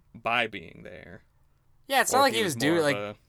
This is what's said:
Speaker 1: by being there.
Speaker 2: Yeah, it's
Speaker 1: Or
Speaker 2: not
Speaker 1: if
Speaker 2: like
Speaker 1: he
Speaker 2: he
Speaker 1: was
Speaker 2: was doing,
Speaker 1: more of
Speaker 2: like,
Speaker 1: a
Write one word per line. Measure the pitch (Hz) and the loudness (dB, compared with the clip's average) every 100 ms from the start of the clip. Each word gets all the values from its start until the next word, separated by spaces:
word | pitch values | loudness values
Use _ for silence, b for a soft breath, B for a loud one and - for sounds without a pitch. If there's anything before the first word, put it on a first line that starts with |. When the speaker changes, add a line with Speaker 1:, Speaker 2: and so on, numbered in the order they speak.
| _ | _
Speaker 1:
by | - 113 120 113 | -10 -2 -2 -2
being | 101 82 - | -6 -16 -18
there. | - 92 - 113 _ _ _ _ _ _ - | -18 -18 -18 -20 _ _ _ _ _ _ -2
Speaker 2:
Yeah, | 269 | 0
it's | 220 | 4
Speaker 1:
Or | 247 | 4
Speaker 2:
not | |
Speaker 1:
if | |
Speaker 2:
like | 277 | 4
Speaker 1:
he | 220 | 4
Speaker 2:
he | |
Speaker 1:
was | 202 | 0
Speaker 2:
was | 123 | 0
doing, | 139 170 | 2 2
Speaker 1:
more | 147 | 2
of | |
Speaker 2:
like, | 104 | 0
Speaker 1:
a | 104 104 | -4 -12